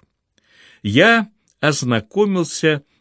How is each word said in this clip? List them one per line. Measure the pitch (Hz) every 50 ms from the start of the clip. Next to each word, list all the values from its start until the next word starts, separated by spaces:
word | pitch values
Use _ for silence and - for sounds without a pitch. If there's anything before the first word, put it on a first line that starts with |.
| _ _ _ _ _ _ _ _ _ _ _ _ - - _ _ -
Я | 101 104 135 180 220 233 226 208 - _ _ _ _ _ _
ознакомился | - 151 143 - 139 123 120 110 104 _ - 196 214 202 190 180 165 - - - - 156 151 147 - _ _ _